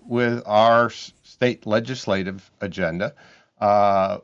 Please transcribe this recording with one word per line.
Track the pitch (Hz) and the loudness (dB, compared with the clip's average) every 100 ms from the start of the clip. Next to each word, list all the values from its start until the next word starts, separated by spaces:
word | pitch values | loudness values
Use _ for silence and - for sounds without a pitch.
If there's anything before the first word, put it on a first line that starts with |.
| - | -6
with | 120 120 120 101 | -2 -2 -2 0
our | 104 113 117 117 | 4 6 4 2
s-, | - - _ | -4 -16 _
state | _ _ 123 - 113 | _ _ -2 -2 -2
legislative | 107 117 131 - 98 92 95 - _ | -2 -2 -8 -4 -4 -4 -10 -16 _
agenda, | 101 92 85 85 101 - _ _ _ _ | -10 -4 -4 -4 -6 -8 _ _ _ _
uh, | 104 104 101 98 98 98 | 2 4 4 2 0 -4